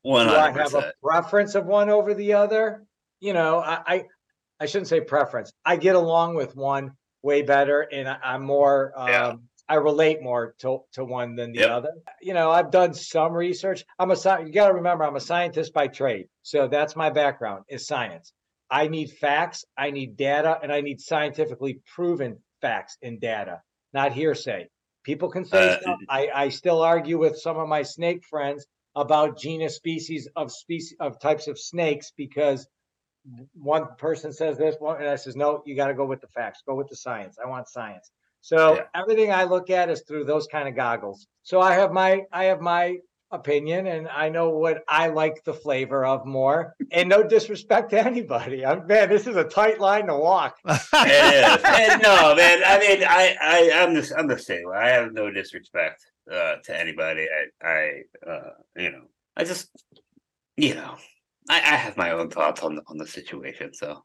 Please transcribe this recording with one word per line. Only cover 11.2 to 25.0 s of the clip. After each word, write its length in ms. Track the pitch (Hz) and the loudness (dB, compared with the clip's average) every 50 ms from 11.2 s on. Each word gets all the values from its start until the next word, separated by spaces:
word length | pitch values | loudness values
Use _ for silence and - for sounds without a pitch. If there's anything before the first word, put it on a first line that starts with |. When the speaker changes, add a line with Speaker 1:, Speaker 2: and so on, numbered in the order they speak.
| 123 120 117 | -8 -8 -8
Speaker 2:
than 160 | 120 120 117 | -10 -12 -10
the 80 | 117 131 | -2 0
Speaker 1:
Yep. 100 | 170 196 | 0 0
Speaker 2:
other. 220 | 233 123 120 151 165 165 _ - - _ | 0 -2 -6 -8 -12 -12 _ -20 -20 _
You 140 | - 180 190 | -10 -4 -2
know, 160 | 175 160 160 | 0 2 4
I've 200 | 165 175 175 180 | 4 2 2 4
done 220 | - 185 180 175 | 4 4 4 4
some 400 | - - - - - 165 156 165 | 0 -6 -14 -4 -2 0 0 0
research. 500 | 170 170 170 180 180 180 - 190 185 - - _ _ _ | 0 -2 -4 -4 -6 -4 -6 -6 -6 -6 -10 _ _ _
I'm 120 | 185 185 | 0 0
a 60 | 185 | 0
sci-, 240 | 165 - 185 190 170 165 | 0 2 0 0 0 -2
you 80 | 160 | -2
gotta 220 | 151 202 208 202 190 | 2 4 4 4 4
remember, 300 | 180 170 175 175 160 156 | 2 0 -2 0 0 0
I'm 120 | 147 143 | -2 -2
a 40 | 139 | -6
scientist 520 | - - 170 175 175 170 - 156 160 160 | -6 -4 -2 -2 -2 -2 -4 -6 -6 -2
by 140 | _ 160 143 131 | _ -2 -2 -2
trade. 380 | 139 - 131 131 113 98 92 _ _ _ | -2 -4 -4 -2 -2 -4 -8 _ _ _
So 260 | _ - - 147 139 123 | _ -4 0 0 0 2
that's 260 | 139 147 151 151 147 | 0 -2 -2 -2 -4
my 140 | 160 160 156 | -2 -2 0
background, 560 | 135 151 147 139 131 - 120 107 101 98 98 _ | 0 2 0 0 -2 -2 -8 -8 -8 -10 -14 _
is 160 | 143 123 - | -16 -14 -10
science. 480 | - 147 131 117 104 87 82 _ _ _ _ _ _ _ _ _ _ | -8 -6 -6 -6 -8 -10 -16 _ _ _ _ _ _ _ _ _ _
I 180 | 127 143 156 156 | -2 -2 0 0
need 220 | 160 160 151 127 | -2 -6 -8 -10
facts, 520 | - _ - 143 143 151 170 175 - - - _ _ - | -8 _ -2 0 0 0 -2 -4 -8 -16 -20 _ _ -8
I 120 | 139 143 | -8 -6
need 280 | 143 139 135 120 104 101 | -6 -8 -12 -12 -8 -6
data, 400 | 135 135 143 147 156 160 165 165 | -2 -2 0 0 2 0 0 -2
and 80 | 151 143 | -4 -6
I 120 | 147 147 | -4 -4
need 180 | 147 143 139 - | -4 -6 -10 -12
scientifically 800 | - - 170 156 151 147 139 156 156 156 131 120 139 139 127 135 _ _ - | -8 -6 -4 -4 -4 -4 -4 -4 -4 -4 -4 -8 -8 -8 -8 -10 _ _ -10
proven 420 | - 175 175 175 143 139 120 107 - _ _ _ _ | -6 -4 -4 -2 -2 -4 -8 -8 -14 _ _ _ _
facts 380 | - 131 113 101 - - - _ | -6 -6 -6 -6 -8 -12 -20 _
and 160 | - 123 117 104 | -14 -14 -12 -8
data, 440 | 120 117 110 107 101 90 87 85 _ _ _ _ _ _ - | -6 -6 -6 -6 -8 -10 -12 -16 _ _ _ _ _ _ -4
not 180 | 139 139 139 | -2 -2 -2
hearsay. 560 | 123 127 156 156 143 - - 131 107 92 85 _ _ _ _ _ _ _ | -2 -2 -2 -2 -2 -4 -6 -8 -8 -10 -10 _ _ _ _ _ _ _